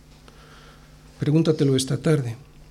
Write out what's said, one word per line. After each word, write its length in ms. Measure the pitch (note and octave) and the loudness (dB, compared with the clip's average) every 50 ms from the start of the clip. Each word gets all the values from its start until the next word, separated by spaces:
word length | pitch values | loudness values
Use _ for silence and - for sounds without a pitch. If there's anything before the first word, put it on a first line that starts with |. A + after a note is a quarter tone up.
| - - - - - - - - - - - - - - - - - - - - - - - - | -20 -20 -20 -20 -20 -20 -20 -20 -20 -20 -20 -20 -20 -20 -20 -20 -20 -20 -20 -20 -20 -20 -12 -6
Pregúntatelo 560 | C#3 D3 C#3+ D#3+ D#3+ E3+ D#3 - D3+ C#3 C3+ | -4 0 2 2 2 2 0 2 2 2 2
esta 220 | C3 C3 - C#3 C3+ | 0 0 -2 -6 -4
tarde. 380 | - D#3+ D#3 D3 B2+ A#2 A2 - - - - - - - | 0 0 0 0 -2 -6 -10 -12 -16 -20 -20 -20 -20 -20